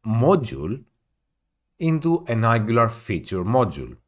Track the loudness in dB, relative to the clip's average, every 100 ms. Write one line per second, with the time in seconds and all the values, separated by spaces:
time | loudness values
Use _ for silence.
0 | 0 2 4 2 0 -6 -8 -8 -12 _
1 | _ _ _ _ _ _ _ _ -2 0
2 | 0 0 0 0 2 2 2 2 2 -2
3 | -6 -6 -4 -4 0 2 0 -4 -14 -16